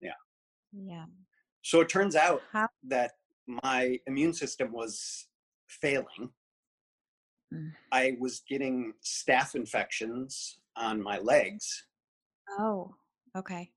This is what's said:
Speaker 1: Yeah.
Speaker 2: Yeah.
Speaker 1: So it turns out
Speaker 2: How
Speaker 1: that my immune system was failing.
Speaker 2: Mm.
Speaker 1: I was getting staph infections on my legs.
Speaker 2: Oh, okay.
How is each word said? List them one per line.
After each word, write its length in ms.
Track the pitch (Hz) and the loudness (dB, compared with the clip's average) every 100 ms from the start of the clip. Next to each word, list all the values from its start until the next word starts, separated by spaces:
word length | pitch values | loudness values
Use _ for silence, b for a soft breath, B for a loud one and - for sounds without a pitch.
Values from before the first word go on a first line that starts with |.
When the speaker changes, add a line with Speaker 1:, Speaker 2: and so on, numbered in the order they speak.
Speaker 1:
Yeah. 120 | 87 - _ _ _ _ _ | -12 -12 _ _ _ _ _
Speaker 2:
Yeah. 340 | 202 190 170 165 185 190 _ _ _ | -16 -12 -12 -16 -20 _ _ _ _
Speaker 1:
So 180 | - 165 | 4 6
it 80 | 165 | 6
turns 260 | 190 202 156 | 4 4 6
out 260 | 175 139 - | 6 4 0
Speaker 2:
How 160 | 214 226 - | -2 -2 -4
Speaker 1:
that 300 | 131 127 120 - _ _ - 120 | -2 0 0 -4 _ _ -12 -4
my 360 | 131 127 127 127 - | 0 2 2 0 -2
immune 280 | 139 165 | 2 2
system 380 | 165 139 - 123 | 2 -4 -2 -4
was 560 | 117 113 - - - - _ _ _ - | -4 -8 -8 -10 -12 -16 _ _ _ -20
failing. 640 | - 143 135 - - 123 - _ _ _ _ _ _ _ _ _ _ _ | -4 0 0 -2 -10 -14 -14 _ _ _ _ _ _ _ _ _ _ _
Speaker 2:
Mm. 200 | 160 156 - _ | -12 -10 -14 _
Speaker 1:
I 260 | 131 131 123 | 2 2 2
was 220 | 127 110 - | -4 -6 -6
getting 460 | 135 131 127 113 - | -2 0 -2 -4 -8
staph 520 | - - - 131 139 135 | -8 -4 2 4 2 -4
infections 1040 | 110 113 - - 113 120 135 - - - _ 117 | -2 -2 -2 -4 -4 -6 -8 -8 -10 -12 _ -6
on 260 | 113 107 | -4 -2
my 160 | 101 98 | -2 -2
legs. 680 | 110 143 98 107 - - - _ _ _ _ _ 202 202 | 4 4 4 -4 -8 -10 -14 _ _ _ _ _ -10 -2
Speaker 2:
Oh, 360 | 220 196 180 - _ _ _ 190 | 0 -2 -6 -14 _ _ _ -10
okay. 360 | 185 175 180 | -8 -10 -10